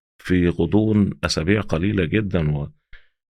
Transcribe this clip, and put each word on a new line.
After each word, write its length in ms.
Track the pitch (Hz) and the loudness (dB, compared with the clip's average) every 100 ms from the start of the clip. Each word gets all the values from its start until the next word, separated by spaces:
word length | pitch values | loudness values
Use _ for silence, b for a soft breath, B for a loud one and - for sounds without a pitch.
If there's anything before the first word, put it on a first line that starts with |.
| _ _ | _ _
في 260 | - 90 87 | 0 2 2
غضون 640 | - 82 104 110 107 98 - | 0 2 2 4 2 2 -2
أسابيع 360 | 80 80 80 107 | -4 -2 0 0
قليلة 440 | - 80 98 98 | 0 -2 -2 -2
جدًا 520 | 80 104 101 95 76 73 | 0 -2 -2 -2 -2 -2
و-، 160 | 73 - b b b b _ | -6 -14 b b b b _